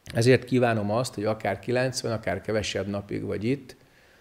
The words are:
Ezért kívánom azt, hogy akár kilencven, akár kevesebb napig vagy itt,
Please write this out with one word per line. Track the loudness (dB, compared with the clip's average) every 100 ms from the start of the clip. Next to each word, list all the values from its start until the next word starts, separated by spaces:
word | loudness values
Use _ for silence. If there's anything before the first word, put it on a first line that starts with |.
| -4
Ezért | 2 6 6
kívánom | 4 2 4 2 2
azt, | 0 -2
hogy | -2 -2
akár | 0 -2 -2
kilencven, | -2 0 0 -2 -4
akár | -4 -2 -4
kevesebb | -2 -2 -2 -4 -4
napig | -4 -4 -6
vagy | -4 -2
itt, | -2 -2 -6 -20 _ _ _ -20